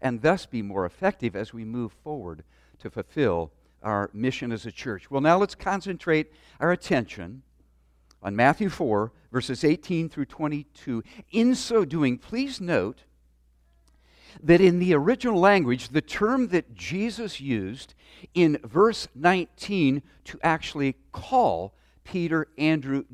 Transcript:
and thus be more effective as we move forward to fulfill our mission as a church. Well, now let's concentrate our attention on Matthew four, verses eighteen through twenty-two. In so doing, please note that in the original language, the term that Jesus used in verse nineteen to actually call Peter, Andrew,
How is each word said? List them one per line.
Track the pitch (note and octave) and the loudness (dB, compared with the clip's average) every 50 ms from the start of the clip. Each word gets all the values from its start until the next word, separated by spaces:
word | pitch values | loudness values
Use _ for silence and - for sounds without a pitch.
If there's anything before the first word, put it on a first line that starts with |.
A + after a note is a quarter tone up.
and | - C3 A#2+ A2+ | -4 -4 -4 0
thus | A2 D#3 F#3 F#3 - | 2 2 2 2 -2
be | - - A#2 | -8 -6 -6
more | G#2 G2+ G2 G2 F#2 | -6 -4 -2 -2 -2
effective | F2 - - F#3+ F#3+ - - B2 A#2 - | -2 -4 -2 -2 -2 -2 0 -4 -6 -4
as | F#2+ A2 - - | -4 -10 -10 -10
we | A#2 A2+ | -14 -12
move | A2 A#2 B2 A#2+ A2 | -8 -6 -6 -6 -8
forward | - _ - D3+ D3+ C#3 G2+ F2 E2 D#2 D#2 _ _ _ _ _ _ - | -10 _ -12 -12 -10 -10 -10 -12 -12 -14 -16 _ _ _ _ _ _ -16
to | - A2 | -16 -12
fulfill | - A#2 G2 _ - D#3 C#3+ A2 F2 E2+ E2 D#2 _ _ _ _ _ _ - | -10 -10 -10 _ -2 0 2 2 2 2 -2 -4 _ _ _ _ _ _ -6
our | G#2+ G#2+ G2+ G2+ - - | -4 -2 -2 -2 -4 -4
mission | G#2 A#2 B2+ B2+ - C3+ A#2+ A#2 | -4 -2 -2 -2 -2 -6 -6 -8
as | G#2+ - | -8 -8
a | A#2 | -12
church. | - - - C3 G#2+ F#2 - - | -14 -12 -10 -8 -8 -10 -10 -6
Well, | C#3 C#3 | -4 0
now | C#3 D#3 E3+ F#3 | 2 4 4 4
let's | G3+ G3 - | 2 0 -4
concentrate | - - F#3+ G3 G3 - G3 F#3 E3 - F3 D#3+ D#3 D3+ D#3 _ _ _ _ _ - | -6 -6 -4 -4 -4 -4 -8 -10 -8 -2 0 2 2 0 -2 _ _ _ _ _ -4
our | C#3 E3+ | 0 0
attention | F3+ - - - F#3 C3 A2+ - - - F2+ F2 A2 C3 - _ _ _ _ _ _ _ _ _ _ _ _ _ _ _ - | 0 0 0 0 0 0 0 -2 -8 -14 -14 -14 -14 -16 -20 _ _ _ _ _ _ _ _ _ _ _ _ _ _ _ -8
on | G2 G2+ G#2 | -6 0 4
Matthew | A#2+ C#3 D3 - G#3+ F#3+ | 4 4 4 2 0 -4
four, | - - F3+ B2 G#2+ G2+ G#2+ A#2 - _ _ _ | -2 -2 -2 0 2 2 0 -2 -6 _ _ _
verses | - B2+ A#2+ - C3 - - | -6 -6 -4 -4 -6 0 2
eighteen | D3+ D#3+ F3+ - - F3+ E3 E3 D#3 | 2 0 0 -2 -4 -4 -2 -4 -4
through | - - C#3 | -4 -8 -8
twenty-two. | - - - D#3 D3+ D3+ D3 C#3+ _ _ - - - B2 A2+ A2 - - - - _ | -8 -6 -6 -6 -4 -4 -6 -8 _ _ -18 -10 -6 -6 -6 -6 -10 -16 -20 -16 _
In | - G#3+ A3+ B3 B3+ | -2 2 2 2 2
so | B3 - - A#3 A3+ F#3+ | 0 -2 0 0 0 0
doing, | C#3 D3 E3+ D3 C3 B2 B2+ | 2 0 0 2 2 0 -2
please | - - - A#3 C4+ C#4 C4 - | -6 -8 -6 -4 -4 -4 -6 -8
note | F#3+ F3 E3+ A2+ F2+ G#2+ B2+ _ _ _ _ _ _ _ _ _ _ _ _ _ _ _ _ _ _ _ _ _ _ _ _ _ _ - - - | -4 -2 0 0 0 -2 -6 _ _ _ _ _ _ _ _ _ _ _ _ _ _ _ _ _ _ _ _ _ _ _ _ _ _ -20 -20 -6
that | - D3+ E3+ F3 | 4 6 6 8
in | G3 F3+ F3 F3 | 8 6 6 4
the | F3+ F3+ E3+ | 2 2 2
original | D3 C#3 F#3 B3+ - - B3 A3 F3 | 2 4 2 0 0 0 0 2 4
language, | F3 G3 G3+ F#3+ D#3+ A#2+ A#2+ C3 - - | 6 6 6 6 4 2 0 -2 -4 -2
the | C3 D#3 | -2 -2
term | - - - - G#3 A3 B3+ C4+ B3 G3+ | -2 -2 -4 -2 0 0 2 0 0 2
that | F3+ F3 - - A#2 | 0 0 0 -2 -12
Jesus | F#2+ - - D3+ F#3+ G#3 A#3+ G#3 A3 A#3 G3 - - | -14 -10 -8 -4 -4 -4 -4 -4 -6 -10 -10 -10 -10
used | C3+ C#3 B2+ G#2+ F#2+ F#2+ A#2 C#3 - - - _ _ - - - - - - | -4 -2 -2 -2 -2 -6 -8 -12 -16 -20 -20 _ _ -20 -20 -20 -16 -6 2
in | F3 F3 D#3+ D3 C3 - | 4 4 4 4 2 -4
verse | A#2 G2+ E3 G3+ A#3 G#3+ - - - - | -4 2 4 4 4 4 0 -8 -12 -8
nineteen | B2+ D3+ F3 F#3+ F#3 E3+ - _ - - - G3+ F#3+ D#3+ C3+ C3+ C#3+ - _ _ _ _ | 0 2 2 2 2 0 -4 _ -14 -8 -4 0 2 4 4 2 0 -4 _ _ _ _
to | - - - | -20 -12 -4
actually | - E3 D#3+ D#3+ - - - D3+ C#3+ C3+ C3 _ _ _ | 0 0 0 0 -4 -8 -6 -2 -2 -2 -2 _ _ _
call | - - - - B3+ B3+ A#3 C#3+ F2+ E2 F2+ G2 _ _ _ _ _ _ _ | -16 -16 -8 0 2 2 4 2 2 -2 -4 -8 _ _ _ _ _ _ _
Peter, | - - F#3 E3+ D#3+ D#3+ D#3+ D#3 - _ - | -8 -4 -2 -2 0 0 0 -2 -2 _ -2
Andrew, | D3 D#3 D#3+ D#3 B2+ C3+ C3+ C#3 - - | 2 2 2 2 0 -2 -2 -2 -4 -6